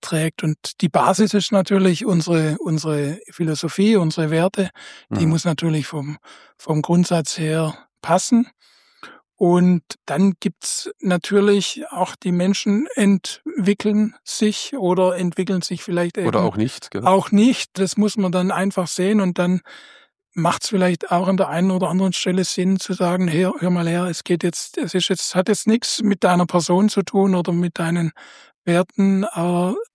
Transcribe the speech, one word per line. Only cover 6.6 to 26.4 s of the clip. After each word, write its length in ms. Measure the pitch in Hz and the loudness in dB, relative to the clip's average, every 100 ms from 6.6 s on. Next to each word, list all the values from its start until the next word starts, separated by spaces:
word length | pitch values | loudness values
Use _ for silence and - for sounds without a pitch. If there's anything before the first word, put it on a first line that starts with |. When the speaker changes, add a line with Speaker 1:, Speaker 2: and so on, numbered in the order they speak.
| - 156 | -2 -2
Speaker 1:
Grundsatz 560 | 151 175 175 170 - - | 2 2 2 0 -2 -4
her 400 | 156 160 156 - - _ | -2 -2 -2 -6 -18 _
passen. 460 | - 180 - 233 240 _ _ _ _ _ - - _ - | 0 0 2 2 0 _ _ _ _ _ -20 -20 _ -2
Und 460 | 175 175 180 180 - - - | 2 4 4 2 -2 -14 -6
dann 280 | 151 196 175 | 0 2 0
gibt's 520 | 196 - - - - - | -4 -6 -8 -8 -10 -6
natürlich 800 | 185 180 - 202 202 202 - - - | -2 -2 0 2 4 2 0 -6 -8
auch, 240 | - 180 | -4 -4
die 160 | - 185 | -4 -2
Menschen 560 | 175 185 196 - 202 311 | 0 0 0 0 -2 -2
entwickeln 1200 | 381 202 196 - - 311 339 190 202 214 208 214 - | 0 2 2 -2 -12 -10 -4 0 0 0 0 0 -4
sich 540 | - - 214 202 - 277 | -10 -2 -2 -2 -6 -4
oder 400 | 180 180 185 180 | 0 2 2 0
entwickeln 440 | 180 175 185 185 | -4 -2 -2 -2
sich 220 | - 175 | -4 -8
vielleicht 340 | - 175 175 214 | -4 -4 -2 -2
eben 100 | 175 | 0
Speaker 2:
Oder 140 | 104 | 2
auch 120 | - 104 | 0 0
nicht, 340 | 113 - - | -4 -4 -10
gell? 140 | 95 | -2
Speaker 1:
auch 280 | 143 190 - | 2 2 4
nicht. 380 | 202 240 - - | 4 4 2 -4
Das 220 | - 190 - | -4 -2 0
muss 200 | 208 220 | 0 0
man 140 | 185 | 0
dann 200 | 180 185 | 0 0
einfach 340 | 175 196 190 170 | 0 -2 -2 -4
sehen 340 | - 185 214 | -2 0 2
und 180 | 185 175 | 2 0
dann 220 | 180 180 - - - - _ _ _ | 0 0 -4 -20 -20 -20 _ _ _
macht's 340 | - 165 - - | -2 0 0 -2
vielleicht 420 | 196 180 170 - | 0 0 0 0
auch 160 | 175 185 | 0 2
an 80 | 190 | 0
der 120 | 190 | 0
einen 220 | 165 190 | 0 0
oder 160 | 185 175 | 0 0
anderen 220 | 180 190 | 0 0
Stelle 320 | - 196 185 | -2 -2 -2
Sinn 340 | 180 - 190 190 | -2 0 0 0
zu 140 | - | -2
sagen, 360 | 180 175 185 175 | -2 0 0 0
"Hey, 200 | 156 185 339 | 0 0 0
hör 120 | 180 | 0
mal 180 | 175 170 | 0 0
her, 160 | 170 | -2
es 200 | 180 165 | -2 -4
geht 180 | - 175 | -2 0
jetzt, 340 | 175 - - - | -2 -4 -8 -6
es 160 | 214 | -4
ist 140 | 190 175 | -2 -2
jetzt, 260 | 185 - | -2 -4
hat 140 | 185 185 | -2 0
jetzt 180 | 196 - | 0 2
nichts 340 | 233 - - | 0 0 -2
mit 220 | 214 190 | 0 2
deiner 220 | 180 175 | 2 2